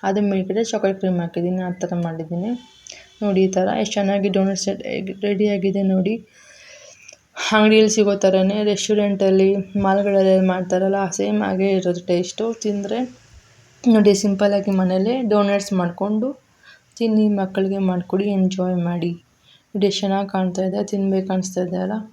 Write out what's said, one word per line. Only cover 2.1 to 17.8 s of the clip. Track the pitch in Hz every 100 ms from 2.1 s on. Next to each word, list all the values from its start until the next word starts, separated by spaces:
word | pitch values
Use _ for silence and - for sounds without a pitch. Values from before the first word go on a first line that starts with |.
| 160 160 170 202 247 - _ - - - _
ನೋಡಿ | 208 190
ಈ | 190
ಥರ | 185 185 -
ಎಷ್ಟು | 214
ಚೆನ್ನಾಗಿ | 208 196 202 196
ಡೋನಟ್ | 196 196 190
ಸೆಟ್ | - 185 - - 190 190
ರೆಡಿಯಾಗಿದೆ | 208 196 208 202 196 196
ನೋಡಿ. | 196 190 185 226 - _ - - - - - - - - _ - -
ಅಂಗಡಿಯಲ್ಲಿ | 214 214 220 220
ಸಿಗೋ | 214 202 202
ಥರನೇ | 196 190 185 208
ರೆಸ್ಟೋರೆಂಟಲ್ಲಿ, | 208 196 - 208 202 196 196 190 190 196 190 202
ಮಾಲ್ಗಳಲ್ಲಿ | 196 196 202 196 190 190 185
ಮಾಡ್ತಾರಲ್ಲ, | 185 185 185 190 196 190
ಸೇಮ್ | - 202 214
ಹಾಗೇ | 208 185 196
ಇರೋದು | 190 180 175 180
ಟೇಸ್ಟು. | 175 175 - 226
ತಿಂದರೆ | 226 214 202 202 220 254 - _ - _ _ _ _
ನೋಡಿ | - 220 208
ಸಿಂಪಲ್ಲಾಗಿ | 196 208 196 208 202 202
ಮನೇಲೇ | 190 185 185 202 254
ಡೋನಟ್ಸ್ | 240 208 202 202 196
ಮಾಡಿಕೊಂಡು | 190 175 175 196 214 247 277 _ _ - - _ -
ತಿನ್ನಿ, | 233 214 214
ಮಕ್ಕಳಿಗೆ | 202 190 190 190
ಮಾಡಿಕೊಡಿ, | 196